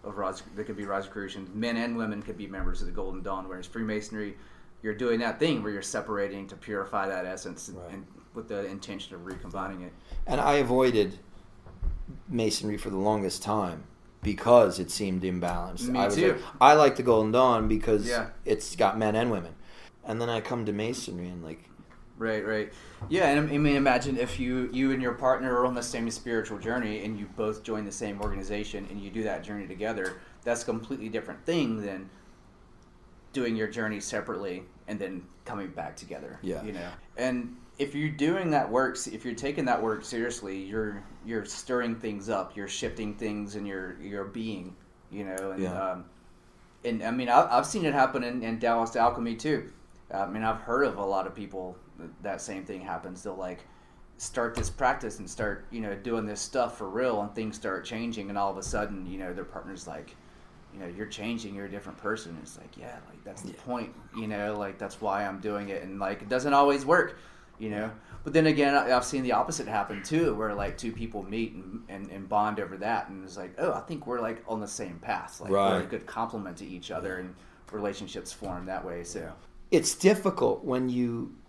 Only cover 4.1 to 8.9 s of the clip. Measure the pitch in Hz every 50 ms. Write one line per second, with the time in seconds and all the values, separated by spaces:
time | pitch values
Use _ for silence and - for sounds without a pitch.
4.1 | 110 107 104 101 101 - - - - - - - - - - 110 104 104 127 120
5.1 | 117 113 117 113 110 - 151 165 147 117 104 107 104 98 95 - - 110 - -
6.1 | 107 101 101 98 98 98 98 95 98 92 - - 107 98 98 - - 101 95 98
7.1 | 95 92 90 92 92 90 - 110 131 - - - 92 92 90 85 87 98 - -
8.1 | - - - - - 117 110 - 107 101 101 92 98 95 - -